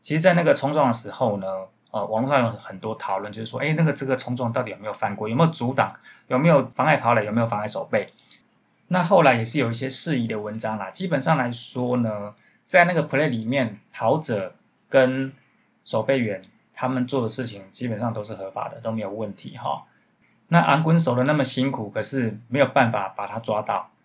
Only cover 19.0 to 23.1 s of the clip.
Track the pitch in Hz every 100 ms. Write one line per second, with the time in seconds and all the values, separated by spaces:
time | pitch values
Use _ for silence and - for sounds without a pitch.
19 | 101 104 107 - - - 131 143 - _
20 | _ _ _ _ _ 170 175 147 160 165
21 | 160 120 131 151 131 - 135 135 101 107
22 | 107 135 117 104 - 135 131 - 120 107
23 | 95